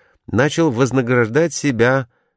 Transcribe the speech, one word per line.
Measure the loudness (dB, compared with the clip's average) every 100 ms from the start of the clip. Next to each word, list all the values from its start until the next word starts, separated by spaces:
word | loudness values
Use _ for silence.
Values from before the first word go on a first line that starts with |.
| _ _ -4
начал | 0 0 0 0
вознаграждать | 0 0 0 0 0 0 0 -2
себя | -2 -4 0 2 0 -4 _ _